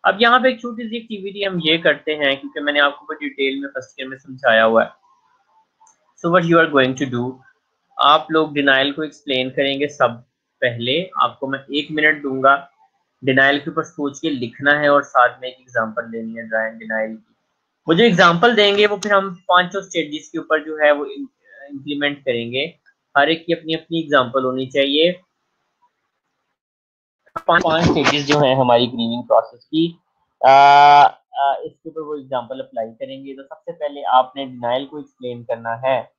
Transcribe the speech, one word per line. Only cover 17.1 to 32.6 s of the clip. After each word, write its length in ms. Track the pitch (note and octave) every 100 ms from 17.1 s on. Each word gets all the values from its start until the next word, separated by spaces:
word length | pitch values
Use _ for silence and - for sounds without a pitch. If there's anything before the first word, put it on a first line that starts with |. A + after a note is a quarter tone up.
| A2
की। 180 | _ _ _ _ _ _ -
वो 60 |
जो 100 | E3
example 500 | A#3 F#3 F3+ E3+ A#3+
देंगे, 320 | A3+ G3+ G3+ G#3
वो 100 | G3+
फिर 160 | G#3
हम 220 | G3+ F#3+
पांचों 480 | F3 - F3+ F3+ G3
stages 460 | F#3 F3 D3 D3+ -
के 100 | E3
ऊपर 260 | D3+ D#3
जो 200 | D3+ D#3
है, 80 | D3+
वो 120 | D3
इम-, 680 | C#3 C#3 C3+ _ _ - C#3+
implement 460 | C#3 C3+ C#3+ C#3+ C#3+
करेंगे। 600 | C3+ A#2 A#2 B2+ D#3+ _ _ _ _ C#3
हर 120 | C#3+
एक 160 | E3 E3
की 60 |
अपनी 220 | E3 D#3+
अपनी 260 | D#3+ - E3
example 440 | D3 C#3+ A#2+ C3+
होनी 220 | B2+ C3 C3
चाहिए। 540 | C#3 C#3 D3 E3 F3+ _ _ _ _ _ _ _ _ _ _ _ _ _ _ _ _ _ _ _ _ _ - -
पांच, 160 | E3+
पांच 220 | E3 D#3+
stages 420 | E3+ D#3 C#3 D3 C#3+
जो 120 | D3
हैं 180 | C#3 C3
हमारी 300 | B2 A#2+ B2
grieving 380 | A#2+ A#2 A#2+
process 400 | A#2+ A2+ - -
की, 340 | _ D#3 E3+ E3+ _ _ _ _ B2+
आ, 40 |
आ, 1040 | C#3 C#3 C#3+ D3 C#3+ C3+ - _ - C#3 C3
इसके 240 | D#3 _ D#3+
ऊपर 120 | D#3
वो 160 | D3+ D3
example 440 | C3 B2+ A#2 C3